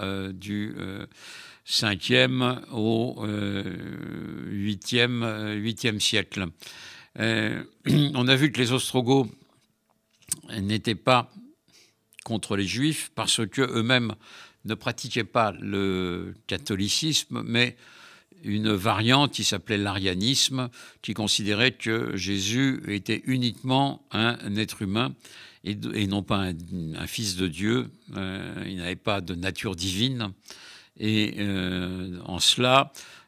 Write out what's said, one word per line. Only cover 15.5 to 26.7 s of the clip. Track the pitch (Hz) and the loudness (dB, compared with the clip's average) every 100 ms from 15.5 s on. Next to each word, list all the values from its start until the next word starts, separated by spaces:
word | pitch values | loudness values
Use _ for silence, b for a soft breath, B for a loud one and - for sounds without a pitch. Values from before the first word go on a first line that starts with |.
| 87 | 0
le | 101 98 98 92 90 87 92 90 - | -2 0 2 0 -2 -4 -8 -10 -6
catholicisme, | 98 - 95 101 - 160 139 - 117 110 | -6 -2 0 0 0 2 0 -2 -6 0
mais | 117 120 - B B B B B - | 2 2 -2 B B B B B -12
une | 110 104 107 | -4 0 2
variante | 98 110 101 113 135 143 | 2 2 2 4 6 4
qui | - | 2
s'appelait | - 95 - 104 | -2 -2 0 0
l'arianisme, | 101 98 95 90 113 135 - 131 123 B B B | 0 0 0 0 0 2 0 0 -6 B B B
qui | - | -8
considérait | 113 107 - 104 104 127 | -2 0 0 2 4 2
que | - 113 110 120 95 | 2 -2 -2 -2 -2
Jésus | 92 101 98 123 135 131 - | -2 -2 0 2 0 0 -4
était | 101 95 113 - | -4 -2 -4 -2
uniquement | 131 120 - 131 131 139 - - | 0 -2 -2 0 2 2 -4 -6
un | 104 117 117 101 101 | 0 0 0 -2 -2
être | 107 - | -2 -2
humain | 98 107 131 - B B B B | -2 0 -2 -6 B B B B
et, | 95 104 - | -8 -6 -4
et | 107 98 | -2 0
non | 101 | 0
pas | 92 101 92 | 0 0 0
un, | 82 85 | -4 -6